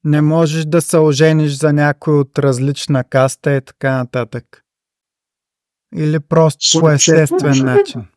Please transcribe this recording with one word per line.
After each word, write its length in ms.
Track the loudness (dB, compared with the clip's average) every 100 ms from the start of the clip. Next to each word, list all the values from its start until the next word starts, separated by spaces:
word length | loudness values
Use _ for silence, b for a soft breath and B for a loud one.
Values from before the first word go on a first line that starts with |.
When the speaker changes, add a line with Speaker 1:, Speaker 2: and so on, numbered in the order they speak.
Speaker 1:
не 160 | 0 0
можеш 440 | 2 0 0 -2
да 160 | -2 -2
се 180 | 0 0
ожениш 540 | 2 2 2 2 0
за 200 | -2 0
някой 460 | 0 0 -2 -2 0
от 200 | 0 -2
различна 680 | -2 -2 -4 -6 -4 -4
каста 520 | -2 0 -2 -2 -4 -4
и 40 |
така 360 | -6 _ -4 -4
нататък? 680 | -4 -6 -8 -10 _ _ _ _ _ _ _ _ _ _ _ _ _ _ _ -6
Или 240 | -4 -4
просто 460 | -2 2 2 0 -2
Speaker 2:
Сигурно 280 | 2 2
Speaker 1:
по 40 | 2
Speaker 2:
ще 240 | 4 4
Speaker 1:
естествен 340 | 2 0 0 0
Speaker 2:
има. 140 | 2
Speaker 1:
начин? 360 | 0 0 -6 -16